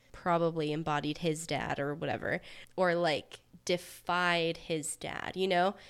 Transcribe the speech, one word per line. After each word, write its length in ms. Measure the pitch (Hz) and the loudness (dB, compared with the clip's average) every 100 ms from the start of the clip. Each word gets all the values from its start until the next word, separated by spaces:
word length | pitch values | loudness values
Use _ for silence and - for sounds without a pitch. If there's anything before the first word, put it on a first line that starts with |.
| _ | _
probably 600 | - 180 170 165 165 151 | -6 0 2 2 2 0
embodied 480 | 151 160 147 147 151 | 0 0 0 0 0
his 260 | 165 156 165 | 0 0 -2
dad 320 | 143 117 - | -2 -2 -2
or 140 | 143 | -2
whatever, 480 | 151 143 - - - - - - - | -2 -2 -2 -2 -2 -4 -16 -10 0
or, 200 | 180 170 | 2 4
like, 440 | 170 139 - - _ - - | 2 2 -2 -16 _ -8 -2
defied 920 | 175 - - - 175 175 170 165 165 | -2 -2 -10 -2 2 4 2 2 -2
his 380 | - 160 151 - | -2 -4 -2 -8
dad, 380 | - - - - | -8 -8 -6 -2
you 120 | 190 | 2
know? 280 | 175 190 208 - | 4 4 0 -10